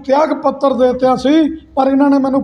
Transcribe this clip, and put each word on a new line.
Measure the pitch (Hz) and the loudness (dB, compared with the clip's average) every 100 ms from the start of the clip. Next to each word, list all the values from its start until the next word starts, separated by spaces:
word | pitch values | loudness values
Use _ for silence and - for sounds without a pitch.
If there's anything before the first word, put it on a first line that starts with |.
ਤਿਆਗ | - 277 311 - | -2 0 0 -2
ਪੱਤਰ | 277 269 277 | -4 -2 -2
ਦੇ | 240 254 | 0 0
ਦਿੱਤਾ | 247 254 254 | 0 0 0
ਸੀ, | 254 320 302 - - | 2 2 0 -4 -10
ਪਰ | - 269 | -2 0
ਇਹਨਾਂ | 269 285 | 2 2
ਨੇ | 277 | 2
ਮੈਨੂੰ | 269 269 | 0 -2